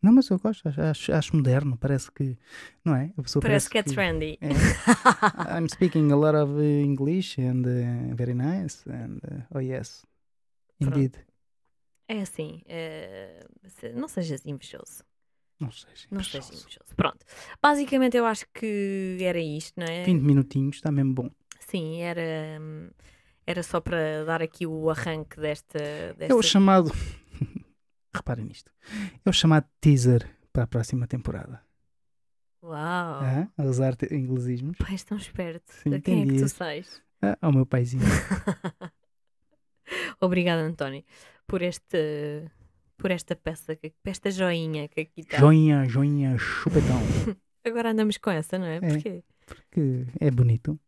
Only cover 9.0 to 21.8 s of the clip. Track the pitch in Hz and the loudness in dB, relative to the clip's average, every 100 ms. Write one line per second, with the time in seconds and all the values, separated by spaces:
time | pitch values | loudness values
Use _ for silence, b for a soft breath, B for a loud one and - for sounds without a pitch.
9 | 117 110 - 139 120 139 131 131 123 - | -10 -12 -12 -14 -10 -8 -6 -8 -10 -16
10 | _ _ _ _ _ _ _ _ 135 135 | _ _ _ _ _ _ _ _ -2 0
11 | 131 - - _ _ _ _ _ _ _ | 0 -2 -20 _ _ _ _ _ _ _
12 | _ 220 190 - 156 160 - 170 160 156 | _ -8 -8 -8 -12 -12 -16 -12 -12 -12
13 | 92 95 95 85 - _ 190 - - 240 | -14 -16 -18 -20 -20 _ -20 -16 -12 -10
14 | 294 - 165 143 147 143 - - - - | -8 -6 -6 -6 -10 -14 -14 -20 -18 -20
15 | _ _ _ _ _ _ 135 - - - | _ _ _ _ _ _ -12 -10 -20 -20
16 | - 196 190 139 123 - - - - - | -12 -10 -8 -10 -14 -20 -20 -20 -20 -2
17 | - - _ B B B 294 294 285 269 | -2 -2 _ B B B 2 2 2 2
18 | 262 240 233 214 - - 220 208 196 196 | 2 2 0 -2 -8 -10 -6 -4 -4 -4
19 | 190 185 185 175 165 151 156 - 165 165 | -4 -2 -2 0 -2 -6 -10 -8 -6 -4
20 | 180 175 139 139 135 139 135 139 160 143 | 2 4 6 4 4 0 -4 -4 -2 0
21 | 135 127 123 _ _ - - 190 | 0 0 -6 _ _ -20 -10 -8